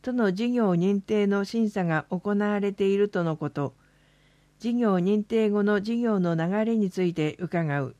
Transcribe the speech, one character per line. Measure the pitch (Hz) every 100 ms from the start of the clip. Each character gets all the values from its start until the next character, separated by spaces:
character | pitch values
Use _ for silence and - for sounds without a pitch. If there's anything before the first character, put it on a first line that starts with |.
都 | -
の | 247 214
事 | 185 240
業 | 247 214
認 | 175 180 202
定 | - 214 202
の | 202
審 | 196 233 220
査 | 208
が | 175 160 -
行 | 185 208 202
わ | 208 208
れ | 202
て | 196 196
い | 196
る | 208
と | 196
の | 170 156
こ | 147
と。 | 143 143 - _ _ _ _ _ _ _ _
事 | 226
業 | 240 233 185
認 | 180 214
定 | 208 226 220
後 | 208
の | 202 208
事 | 202 233
業 | 240 208
の | 175 165
流 | 165 202
れ | 220 226
に | 196
つ | 185
い | 180
て | 170 151 -
伺 | 175 175 160 143
う。 | 131 -